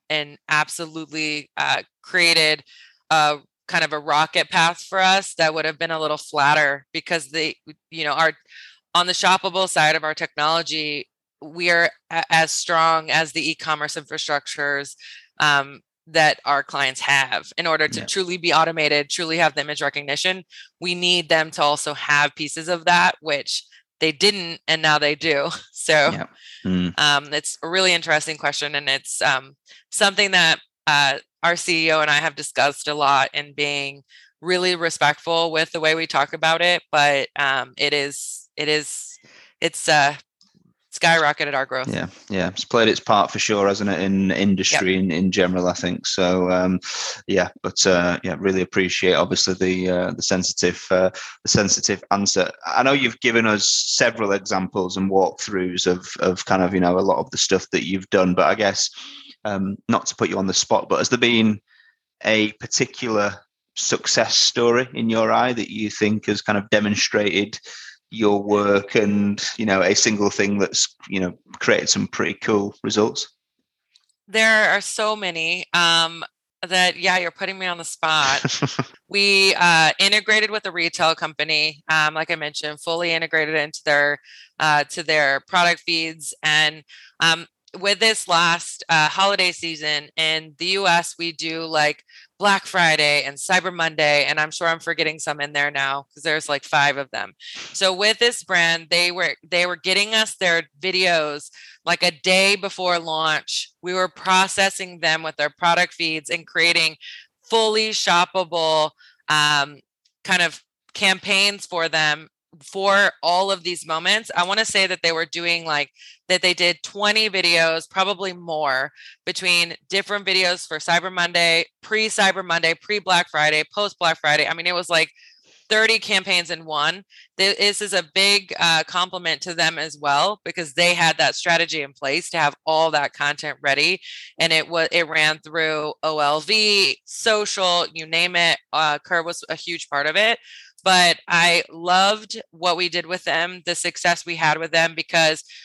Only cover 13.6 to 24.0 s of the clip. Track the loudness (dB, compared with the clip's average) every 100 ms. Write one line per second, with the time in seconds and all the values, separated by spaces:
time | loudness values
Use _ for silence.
13.6 | -4 -4 -4 -8 -10 -8 -4 -4 -4 -6
14.6 | -4 -4 -6 -14 -20 -20 -16 0 2 2
15.6 | 0 -10 _ _ -2 2 4 2 0 0
16.6 | 0 -2 -2 -2 2 2 2 -4 -6 -6
17.6 | -2 0 0 -2 -6 -4 -4 -4 2 2
18.6 | 2 0 0 0 -2 -6 -4 2 2 0
19.6 | -6 -4 -4 -4 -6 -2 -2 -4 -10 -20
20.6 | -20 _ -8 -2 0 0 2 0 0 0
21.6 | 0 0 -4 -6 0 2 2 -2 -10 -8
22.6 | -4 -2 2 4 4 0 -4 -4 -4 -8
23.6 | -8 _ _ _